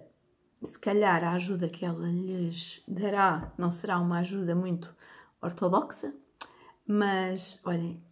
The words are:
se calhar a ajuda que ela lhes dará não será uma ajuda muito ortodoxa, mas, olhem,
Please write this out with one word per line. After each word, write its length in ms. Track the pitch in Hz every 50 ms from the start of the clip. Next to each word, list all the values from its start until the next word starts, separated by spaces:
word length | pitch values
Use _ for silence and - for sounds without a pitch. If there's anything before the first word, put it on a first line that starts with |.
| - - _ _ _ _ _ _ _ _ _ -
se 160 | - - - -
calhar 460 | - 202 202 208 208 190 180 165 170
a 80 | 170
ajuda 360 | 180 180 180 190 196 180 175 165
que 160 | - - 180
ela 240 | 175 165 165 170 170
lhes 760 | 175 180 190 185 185 180 175 165 170 170 - - - - -
dará 640 | - 190 175 208 202 202 196 196 185 160 160 - - - -
não 140 | 175 175
será 260 | 175 - - 214 180 180
uma 220 | 175 175 175 170
ajuda 340 | 180 185 196 196 185 170 170
muito 400 | 175 185 185 175 175 170 - - _ - - - - - _ _ -
ortodoxa, 720 | - 175 175 - 196 175 185 208 - - - - - 277 - - - _ _ - - - - - - - - _ -
mas, 760 | - 208 208 202 202 196 190 185 185 185 190 - - - - -
olhem, 360 | 180 175 170 170 170 170 - - _